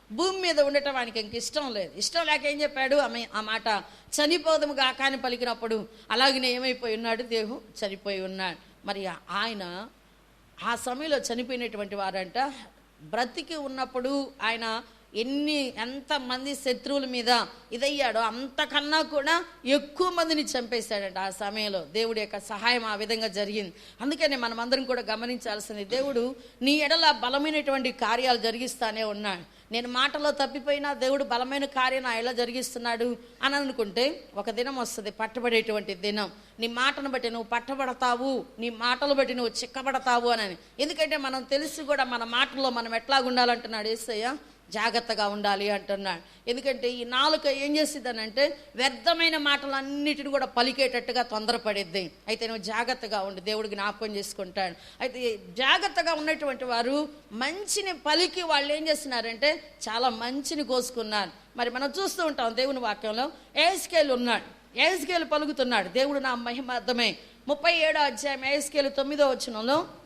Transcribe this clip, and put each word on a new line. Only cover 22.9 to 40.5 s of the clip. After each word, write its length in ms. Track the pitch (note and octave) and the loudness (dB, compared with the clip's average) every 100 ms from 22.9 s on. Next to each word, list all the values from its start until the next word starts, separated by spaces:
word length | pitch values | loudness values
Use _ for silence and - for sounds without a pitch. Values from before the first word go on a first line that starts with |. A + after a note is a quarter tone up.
| G3+ | -2
విధంగా 320 | G#3+ A3+ A3 | -2 -2 -2
జరిగింది. 460 | F#3+ G3+ G#3+ F#3+ - - - | -2 -2 -2 -6 -10 -18 -6
అందుకనే 340 | B3+ D4+ D#4 C4+ | -4 0 0 2
మనం 240 | A#3 A3+ | -2 -4
అందరం 240 | A#3+ C4 | 0 0
కూడా 180 | B3+ B3 | 0 -2
గమనించాల్సింది, 840 | G#3+ A3 A#3+ B3 A#3 G#3 G#3 G#3 G3 | -2 -4 -4 -6 -6 -6 -6 -8 -4
దేవుడు 500 | B3 C#4 A#3+ B3 C4+ - - | -2 0 0 -2 -4 -14 -2
నీ 100 | C4 | 2
ఎడల 400 | D4+ C#4+ E4 D#4 | 4 4 4 6
బలమైనటువంటి 800 | D4 A#3+ C#4 D#4 D4+ D4 C4+ B3+ | 4 2 2 2 0 0 0 -2
కార్యాలు 460 | B3 G#3+ A#3+ C4 A#3 | 0 0 2 4 2
జరిగిస్తానే 640 | A3+ A#3 B3 - A3 A3 | 2 -2 -4 -4 -4 -2
ఉన్నాడు. 720 | G#3+ G#3 G#3 F3+ D#3+ - - | -4 -4 -4 -6 -8 -20 -6
నేను 140 | A3+ A#3+ | -4 -2
మాటలో 440 | B3 C#4 D4 D4 | 2 2 2 0
తప్పిపోయినా 640 | C#4+ C4+ C#4+ C4+ C#4+ C#4+ | 2 0 -2 0 0 0
దేవుడు 300 | B3+ C4 C#4 | 0 2 2
బలమైన 420 | C4+ A#3+ B3+ C#4 C#4 | 2 0 0 -2 -2
కార్యం 380 | C4 B3+ C4 | 2 2 2
నా 120 | B3+ A3+ | 0 0
ఎడల 160 | A#3+ | 0
జరిగిస్తున్నాడు 840 | A#3+ A#3+ B3 B3 B3 A#3 A#3 A#3+ A#3 - - | 0 -2 -2 -6 -4 -2 0 0 -2 -8 -2
అని 120 | C4 C#4+ | 0 2
అనుకుంటే 680 | C#4 A#3 G3+ F#3 C4+ E4 - G3+ | 0 -2 -2 0 0 -2 -8 -6
ఒక 140 | G#3+ | -4
దినం 260 | A3 B3+ C4+ | -2 -2 -4
వస్తుంది 360 | A3 - G#3 | -4 -6 -8
పట్టబడేటువంటి 800 | - G#3+ B3 A#3+ A3+ A3 G#3+ F#3 | -6 -6 -2 2 2 2 -2 -4
దినం. 380 | F#3 G#3 G#3+ F#3+ - - - | -4 -2 -2 -2 -6 -20 -6
నీ 80 | A#3 | -4
మాటను 420 | A#3+ C4+ C#4+ C#4 | 0 0 0 -2
బట్టి 200 | B3+ A#3 | -2 -2
నువ్వు 200 | A#3 A3 | -4 -2
పట్టబడతావు, 920 | A#3 A#3+ C4+ B3+ B3+ B3+ A#3+ C4+ B3+ - - | -4 -2 -2 -2 0 2 2 2 -2 -4 -6
నీ 100 | A#3 | -6
మాటలు 440 | A3 A#3+ B3+ C#4+ | -2 0 2 2
బట్టి 200 | C#4 B3 | 4 2
నువ్వు 200 | B3 A#3 - | 0 -2 -4
చిక్కబడతావు 640 | B3 C4+ C4 C4 C4 A#3+ A#3+ | -6 -6 -2 0 4 4 4
అని. 280 | A3+ G3+ | 2 0